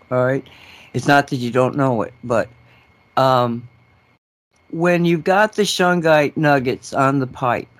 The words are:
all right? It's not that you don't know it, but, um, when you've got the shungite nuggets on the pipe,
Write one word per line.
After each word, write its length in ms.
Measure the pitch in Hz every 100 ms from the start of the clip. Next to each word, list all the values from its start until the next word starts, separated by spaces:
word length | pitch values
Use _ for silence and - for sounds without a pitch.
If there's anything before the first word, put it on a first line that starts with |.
| -
all 140 | 127
right? 240 | 127 135 - - - - -
It's 120 | 127 135
not 220 | 143 139
that 80 | 135
you 140 | 120
don't 260 | 120 127 -
know 240 | 135 117
it, 120 | 98 -
but, 240 | 120 117 - - _ _ _ _ _ -
um, 520 | 131 131 123 117 - _ _ _ _ _ _ _ _ _ _
when 340 | 165 175 175
you've 200 | 170 170
got 280 | 147 190 214
the 100 | -
shungite 760 | 202 - 180 175 160 151 143 -
nuggets 580 | 151 143 127 117 -
on 240 | 110 135 139
the 80 | 131
pipe, 420 | - 127 113 - _